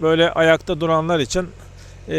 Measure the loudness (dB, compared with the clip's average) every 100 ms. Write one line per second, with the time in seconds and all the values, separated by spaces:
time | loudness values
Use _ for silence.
0 | 0 2 2 2 2 2 0 -4 0 0
1 | 0 -2 -2 -4 -6 -14 -20 -20 -20 -20
2 | -6